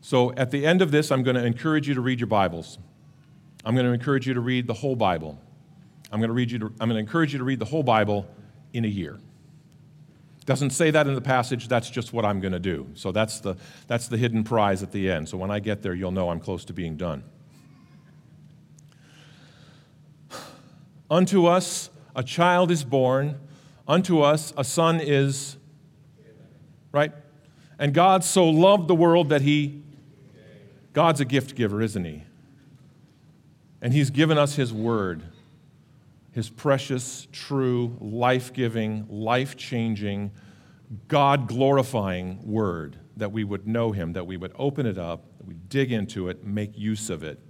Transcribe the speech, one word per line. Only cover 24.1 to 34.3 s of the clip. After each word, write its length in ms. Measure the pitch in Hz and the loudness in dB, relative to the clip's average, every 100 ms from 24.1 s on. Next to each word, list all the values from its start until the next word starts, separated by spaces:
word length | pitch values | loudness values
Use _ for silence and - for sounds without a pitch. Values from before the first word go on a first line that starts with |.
| 165 | 4
us 340 | 147 156 156 - | 4 4 -2 -6
a 60 | |
son 380 | 127 - 165 165 | -4 2 2 2
is," 560 | 147 143 139 139 - - - - - _ - _ - - - - - - _ | 2 2 2 0 -8 -16 -20 -20 -20 _ -20 _ -20 -20 -20 -20 -20 -20 _
right? 180 | 143 151 - - _ _ _ - - | 0 0 -2 -20 _ _ _ -20 -4
"And 160 | 147 | 0
God 300 | 143 185 190 | 4 6 6
so 260 | 175 190 170 | 4 4 6
loved 380 | 156 185 202 160 | 8 8 6 4
the 80 | |
world 360 | 170 170 170 156 | 4 6 6 4
that 120 | 147 | 2
he," 400 | 139 147 147 143 - - - - - - - - - - _ | 4 2 0 -6 -18 -20 -20 -20 -20 -20 -20 -20 -20 -20 _
God's 280 | 143 165 147 | 2 2 2
a 40 | |
gift 320 | 131 135 135 - | 2 0 -2 -2
giver, 260 | 110 104 | -2 0
isn't 220 | 113 104 | -2 -4
he? 180 | 85 76 78 _ - _ - - - _ _ _ _ _ _ _ _ _ | -8 -10 -18 _ -20 _ -20 -20 -20 _ _ _ _ _ _ _ _ _
"And 100 | 120 | 0
he's 180 | 139 139 | 2 2
given 280 | - 156 | 2 2